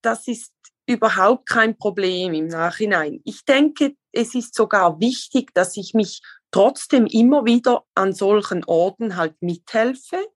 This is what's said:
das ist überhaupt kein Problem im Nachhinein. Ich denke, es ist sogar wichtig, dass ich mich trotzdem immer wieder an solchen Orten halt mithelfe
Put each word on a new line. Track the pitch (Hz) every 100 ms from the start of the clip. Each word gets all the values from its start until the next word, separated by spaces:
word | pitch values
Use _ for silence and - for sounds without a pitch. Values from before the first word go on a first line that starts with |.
das | 233 226 -
ist | 226 - _ _ _ -
überhaupt | 233 220 185 190 254 -
kein | 226 220 214
Problem | 208 190 190 180 185
im | 160 160
Nachhinein. | 165 170 - 214 180 151 - -
Ich | - -
denke, | 269 302 302 277 - _
es | - 226 254
ist | 233
sogar | - 214 208 175 160
wichtig, | 233 247 - 262 262 -
dass | 180 -
ich | 185 220
mich | 196 - - - _
trotzdem | - - - - 269 220
immer | 220 240 285 226
wieder | 240 247 240 _ -
an | 190
solchen | 190 196 208 202 180 -
Orten | 165 180 190 226 180
halt | 165 _
mithelfe | 175 170 - 226 233 262 - 359 427